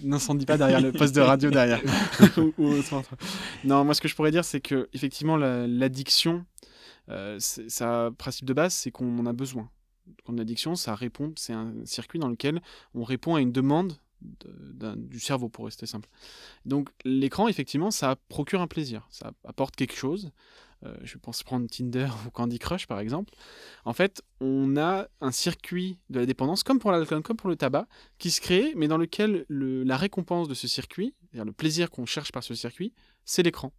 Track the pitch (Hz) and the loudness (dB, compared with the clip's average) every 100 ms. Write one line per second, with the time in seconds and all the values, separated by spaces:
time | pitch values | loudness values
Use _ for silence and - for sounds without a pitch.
0 | 139 143 - 147 139 151 180 175 131 - | 0 0 2 0 4 6 6 6 4 4
1 | 143 143 131 135 147 135 120 117 135 202 | 4 8 8 8 6 6 6 4 2 2
2 | 196 - 180 175 160 - 147 143 139 139 | 2 2 2 2 0 2 0 0 -2 -6
3 | - 131 - - - - 135 139 143 147 | -6 -12 -10 -10 -10 -4 2 4 4 2
4 | 151 - 151 170 165 143 - 135 - 131 | 0 2 2 2 0 -4 -2 -2 -2 -4
5 | 135 - 151 156 135 123 120 120 131 131 | -6 -2 2 2 2 2 0 2 2 0
6 | 131 - 165 175 175 - - - - - | 2 2 2 0 -6 -20 -20 -20 -20 -20
7 | - 101 101 101 - - 113 - 117 117 | -12 -10 -8 -4 -4 -6 -8 -4 0 2
8 | 117 120 131 - 131 135 180 - 135 - | 0 -2 -8 -6 0 2 2 0 -6 -4
9 | 123 117 120 120 135 127 110 _ _ _ | -2 0 -2 -2 -6 -8 -12 _ _ _
10 | 180 - - 120 113 117 156 175 123 104 | -20 -20 -8 -6 -4 -4 -2 -2 -4 -4
11 | 120 - 151 156 - 113 113 113 117 - | -6 -6 -8 -6 -6 -6 -6 -8 -8 -10
12 | - 165 131 117 139 170 - - _ 120 | -6 -4 -2 0 -2 -2 -6 -20 _ -8
13 | 117 127 165 160 123 127 135 156 190 147 | -4 -2 2 2 4 4 4 4 2 -6
14 | _ _ - - - - 69 - 110 107 | _ _ -20 -20 -20 -20 -18 -12 -10 -8
15 | 123 123 - 135 117 - 110 - 113 107 | -10 -10 -4 -2 -4 -8 -12 -12 -12 -12
16 | - _ - - - - - 143 135 - | -14 _ -20 -20 -20 -16 -2 -2 -2 -6
17 | 127 135 139 - 226 170 131 139 196 - | 0 2 2 2 2 2 -2 0 0 0
18 | 135 135 _ - 139 190 170 160 135 110 | 0 -2 _ -6 -2 0 0 -4 -6 -8
19 | - - 113 - 117 - 135 - 127 - | -12 -16 -14 -14 -12 -4 -4 -2 -4 -2
20 | 135 196 170 - _ - - _ - - | -4 -4 -8 -16 _ -20 -20 _ -16 -14
21 | 120 - - - - 127 120 - 123 127 | -16 -16 -12 -12 -6 -4 -4 -6 -4 -2
22 | 135 110 117 - 120 120 - 185 - 101 | -2 -4 -10 -4 -4 -4 -4 -6 -4 -6
23 | 107 156 208 _ - - - - 113 120 | -4 -4 -6 _ -20 -20 -20 -10 -6 0
24 | 196 - - _ 131 135 135 143 165 190 | 0 0 -18 _ 0 2 4 4 2 0
25 | - _ 135 - 180 - - 180 185 180 | -4 _ -4 0 -2 -4 -6 -4 -4 -8
26 | - 127 123 127 135 190 - 269 214 170 | -6 0 0 2 0 0 2 2 4 2
27 | 156 156 156 226 190 160 135 143 226 - | 2 -2 -2 -4 -2 0 2 0 -2 -12
28 | - _ 175 - - 180 302 233 151 160 | -20 _ -2 -2 2 4 4 2 2 2
29 | 165 - 214 180 139 143 131 131 131 127 | 0 2 2 2 -2 -2 0 0 2 2
30 | 202 - 170 175 156 123 123 - - - | 0 -2 0 0 0 -4 -4 -4 -4 -4
31 | 240 - _ 120 107 - 156 160 170 - | -4 -6 _ -8 -8 -2 0 2 -2 -4
32 | 120 151 139 127 - 113 120 - 202 - | -6 -6 -6 -8 -8 -8 -8 -6 -8 -8
33 | _ _ - - 170 - 165 | _ _ 0 2 2 0 -8